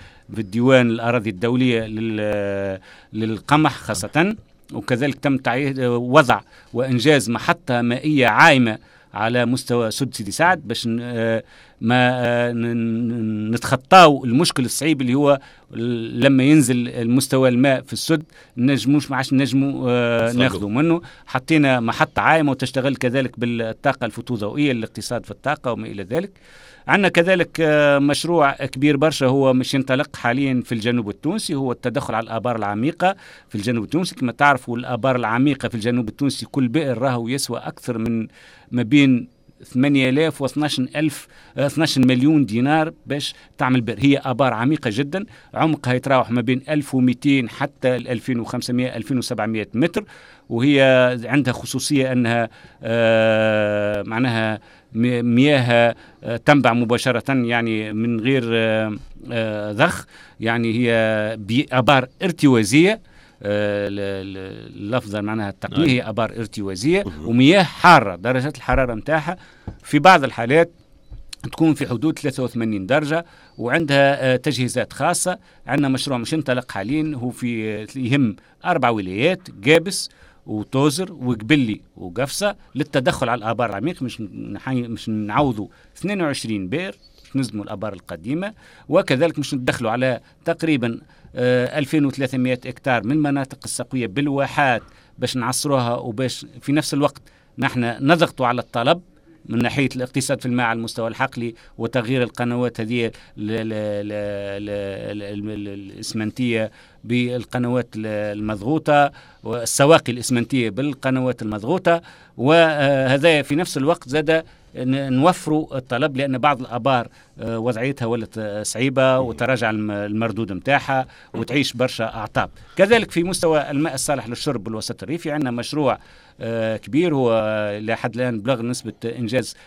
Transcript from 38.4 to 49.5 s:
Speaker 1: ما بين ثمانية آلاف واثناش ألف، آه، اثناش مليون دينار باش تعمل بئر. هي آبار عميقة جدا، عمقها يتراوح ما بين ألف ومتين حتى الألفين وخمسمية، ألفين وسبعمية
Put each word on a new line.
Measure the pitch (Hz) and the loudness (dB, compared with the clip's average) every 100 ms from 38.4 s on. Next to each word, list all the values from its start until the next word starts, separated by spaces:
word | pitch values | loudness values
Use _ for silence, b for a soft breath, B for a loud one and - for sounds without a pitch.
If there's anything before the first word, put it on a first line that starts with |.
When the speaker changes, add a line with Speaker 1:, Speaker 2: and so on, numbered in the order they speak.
| B B B | B B B
Speaker 1:
ما | 120 | -4
بين | 113 147 139 123 - _ _ _ | 2 6 6 4 0 _ _ _
ثمانية | - 127 139 139 131 | -6 0 2 2 2
آلاف | 135 160 151 | 2 0 -2
واثناش | 135 143 151 139 | -4 -2 -4 -2
ألف، | 127 147 156 - - b b - | -4 -2 -4 -4 -12 b b -4
آه، | 139 | -2
اثناش | - 160 135 | 0 0 2
مليون | 127 127 139 160 120 | 4 4 4 4 2
دينار | 110 131 156 156 - - | 0 2 2 0 -6 -8
باش | 143 - b b - | -6 -6 b b -2
تعمل | 131 127 | 0 2
بئر. | 110 104 | 0 2
هي | 139 139 | 4 4
آبار | 135 120 131 | 2 0 2
عميقة | 110 123 156 120 | 2 0 0 -2
جدا، | 104 143 180 202 B B | -2 -4 -6 -8 B B
عمقها | 110 156 147 127 | -2 0 0 -2
يتراوح | 127 131 131 110 | -2 2 2 2
ما | 120 | -2
بين | 117 123 135 | 0 -2 -2
ألف | 151 143 | -4 -2
ومتين | 131 127 123 147 139 120 | 2 2 2 2 0 0
حتى | - 139 _ 131 123 | -6 -8 _ -2 -2
الألفين | 117 120 - 123 | -2 -6 -4 -4
وخمسمية، | 113 127 120 123 127 120 | -4 -6 -4 -2 -2 -6
ألفين | 107 131 | -4 -4
وسبعمية | 117 110 107 | -2 -4 -2